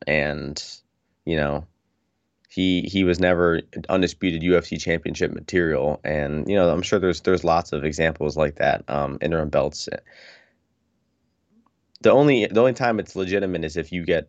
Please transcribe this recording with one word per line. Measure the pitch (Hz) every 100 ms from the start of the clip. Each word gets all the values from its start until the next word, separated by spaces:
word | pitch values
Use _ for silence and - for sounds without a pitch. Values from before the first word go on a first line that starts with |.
| -
and, | 76 73 73 71 71 - - _ _ _ _ -
you | 80
know, | 73 73 76 _ _ _ _ _ _ _ _
he, | - 95 90
he | - 98 92
was | 87
never | 90 87 87 82 - - -
undisputed | 92 87 - 92 82
U | 90 87
F | -
C | 82
championship | - 82 82 80 90
material. | - - 92 82 71 71 76
And, | - 76 71 76 -
you | 101
know, | 87
I'm | 82
sure | - 104
there's, | 92 85
there's | - 90 82
lots | 82 85
of | 76 76
examples | 76 80 80 76 76
like | 76 71
that, | 69 - -
um, | 71 69 69
interim | 78 82 76
belts. | 73 69 - - - _ - - - _ _ _ _ _ _ _ _ _ _ _ _ _ _ _ _
The | 110
only, | 123 147 127 104
the | 98
only | 127
time | 120 123 107
it's | 87 92
legitimate | 92 98 98 87
is | 80 78
if | 78
you | 90
get, | 85 82